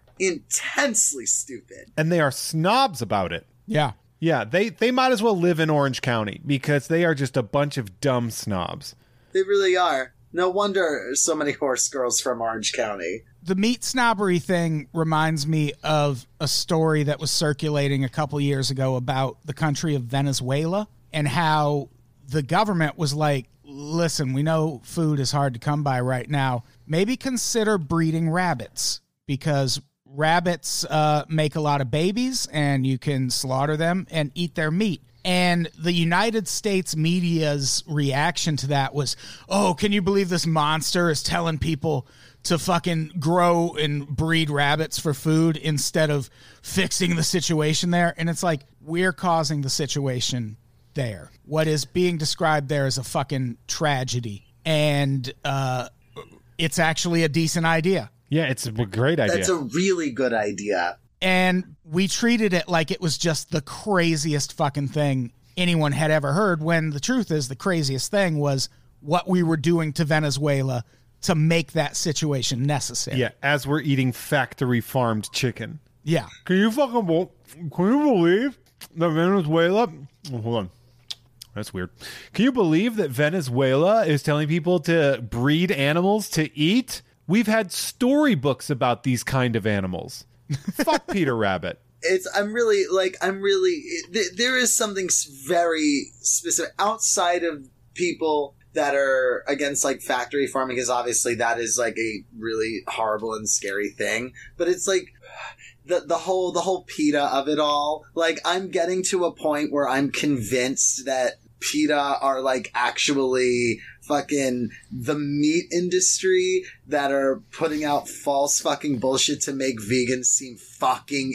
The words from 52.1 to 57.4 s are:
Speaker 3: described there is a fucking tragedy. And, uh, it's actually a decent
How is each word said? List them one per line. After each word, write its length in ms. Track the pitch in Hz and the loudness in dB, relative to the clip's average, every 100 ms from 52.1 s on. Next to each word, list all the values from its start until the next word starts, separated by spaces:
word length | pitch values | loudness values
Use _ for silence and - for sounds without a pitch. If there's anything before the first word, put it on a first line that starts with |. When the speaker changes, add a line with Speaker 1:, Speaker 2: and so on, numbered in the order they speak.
| 170 | 0
Speaker 3:
described 500 | 151 - 165 151 139 | -2 0 2 2 0
there 180 | 147 135 | 0 0
is 100 | - | -2
a 60 | |
fucking 540 | - 156 135 139 123 117 - | -4 -4 -2 -2 -4 -6 -8
tragedy. 800 | - 156 131 127 123 117 101 - _ | -2 0 0 -2 -4 -6 -10 -16 _
And, 640 | 160 151 151 143 139 135 123 - | 0 2 2 2 2 0 -4 -6
uh, 440 | 147 139 131 127 113 - _ - - - - - | -4 -2 -2 -2 -6 -12 _ -20 -20 -20 -14 -4
it's 220 | 160 - | -2 2
actually 460 | 160 156 175 165 | 2 2 0 2
a 40 | 160 | 2
decent 380 | 165 | 2